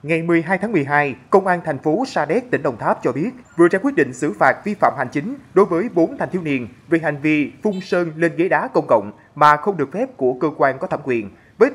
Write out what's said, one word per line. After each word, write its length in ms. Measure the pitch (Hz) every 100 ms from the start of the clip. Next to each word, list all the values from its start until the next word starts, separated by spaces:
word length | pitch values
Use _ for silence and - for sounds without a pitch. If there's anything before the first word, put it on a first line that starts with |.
Ngày 200 | 143 165
mười 200 | 165 170
hai 160 | 156 185
tháng 140 | 202
mười 120 | 202
hai, 320 | 139 147 147 123 -
Công 160 | 202 190
an 140 | 175
thành 140 | 175 135
phố 260 | 156 170 262
Sa 180 | -
Đéc, 260 | 143 196 254
tỉnh 120 | 135
Đồng 140 | 147 117
Tháp 200 | 143 214
cho 100 | 147
biết, 180 | 127 196 - - -
vừa 120 | 170
ra 100 | 190
quyết 120 | 277
định 180 | 170 135
xử 200 | 127 151
phạt 280 | 151 147 120
vi 100 | 208
phạm 180 | 208 127 123
hành 100 | 127
chính 220 | 147 165 277 -
đối 100 | 175
với 240 | 202 165 226
bốn 240 | 175 160 285
thanh 120 | 156
thiếu 120 | 180
niên 260 | 160 135 117 - -
về 100 | 165
hành 180 | 160 147
vi 300 | 151 151 131 -
phun 180 | 214 190
sơn 320 | 180 185 170 156
lên 160 | 165 151
ghế 120 | 185
đá 200 | 156 233
công 180 | - 143
cộng 240 | 117 101 - _
mà 220 | - 147 147
không 200 | 208 185
được 160 | 139
phép 240 | 180 262 -
của 180 | 127 123
cơ 100 | 160 147
quan 220 | 143 135
có 80 | 185
thẩm 140 | 151
quyền, 260 | 147 120 101 - _ _
với 120 | 247